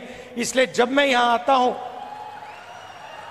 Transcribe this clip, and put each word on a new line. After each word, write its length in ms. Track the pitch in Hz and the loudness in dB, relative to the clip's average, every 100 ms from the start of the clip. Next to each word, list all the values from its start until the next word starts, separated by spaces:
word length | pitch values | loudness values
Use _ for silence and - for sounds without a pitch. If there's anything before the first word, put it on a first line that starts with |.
| - - - - | -4 -16 -12 -6
इसलिए 300 | 233 247 254 | -2 2 2
जब 240 | - 240 | 4 2
मैं 160 | 269 285 | 4 4
यहां 200 | 247 240 | 4 4
आता 280 | 233 240 | 2 4
हूं, 200 | 269 247 - - - - - - - - - - - - - - - - | 4 4 0 -8 -12 -12 -12 -14 -14 -16 -16 -16 -18 -18 -18 -16 -16 -16